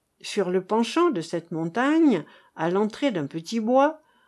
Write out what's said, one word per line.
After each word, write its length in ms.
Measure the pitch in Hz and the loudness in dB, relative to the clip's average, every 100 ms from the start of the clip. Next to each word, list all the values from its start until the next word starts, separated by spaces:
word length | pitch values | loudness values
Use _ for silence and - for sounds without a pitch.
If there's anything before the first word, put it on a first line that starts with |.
| _ _ | _ _
Sur 300 | - - 180 | -8 -4 -2
le 120 | 185 | -2
penchant 480 | 180 214 233 320 349 | 0 0 0 2 0
de 100 | 202 | 0
cette 300 | 156 170 - | -4 -8 -6
montagne, 760 | 160 165 226 269 320 311 185 - - _ - | -6 -4 -2 0 4 4 2 -2 -18 _ -6
à 140 | 160 | -2
l'entrée 400 | 190 214 - 285 | 0 0 0 -2
d'un 160 | 185 139 | -2 -6
petit 340 | 165 165 226 | -8 -6 -4
bois, 400 | 220 262 285 311 _ _ | 2 4 2 0 _ _